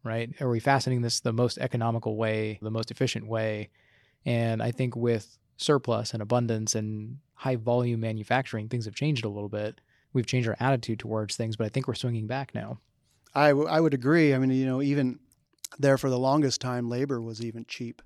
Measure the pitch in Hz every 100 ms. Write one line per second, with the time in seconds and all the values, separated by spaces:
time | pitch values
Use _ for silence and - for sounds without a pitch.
0 | 117 113 117 - 131 117 139 135 131 123
1 | 120 - - 113 120 - 131 123 113 117
2 | 110 107 110 110 107 107 107 113 113 -
3 | 131 113 110 113 110 107 - _ _ _
4 | _ _ - 120 113 113 113 117 127 117
5 | 117 113 - _ _ - - 147 123 110
6 | 110 113 104 123 117 110 107 110 107 107
7 | 107 131 _ _ 135 127 110 120 120 117
8 | 113 110 104 123 131 113 107 123 110 -
9 | 147 135 113 101 104 104 104 - _ _
10 | _ 131 117 127 117 107 127 131 117 110
11 | 113 110 104 - 113 107 110 135 131 117
12 | 127 117 107 131 135 120 107 123 _ _
13 | _ _ _ 143 147 139 160 160 165 139
14 | 127 165 151 135 131 131 131 131 139 143
15 | 131 120 _ _ _ _ - - 139 135
16 | 135 123 131 147 139 - 127 123 120 120
17 | 139 123 113 110 117 117 113 - 120 -